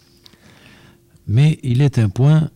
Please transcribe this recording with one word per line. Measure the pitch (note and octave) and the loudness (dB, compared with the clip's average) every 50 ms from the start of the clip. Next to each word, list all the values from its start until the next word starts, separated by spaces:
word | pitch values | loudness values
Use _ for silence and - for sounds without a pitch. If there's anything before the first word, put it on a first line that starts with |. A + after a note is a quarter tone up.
| _ _ _ _ _ _ _ _ _ - _ _ - - - - _ _ _ _ _ _ _ _ _ | _ _ _ _ _ _ _ _ _ -20 _ _ -20 -20 -20 -20 _ _ _ _ _ _ _ _ _
Mais | - G#2 A#2+ D3 D#3 D3+ - | -2 0 2 2 0 0 -2
il | - B2+ A#2 B2 | -4 -4 -2 0
est | D3 C#3 - B2 | 0 0 0 0
un | A2 G2+ | -2 -2
point | - - C3 D3 D#3 D#3 D#3 - - | 0 0 0 2 2 2 0 -4 -8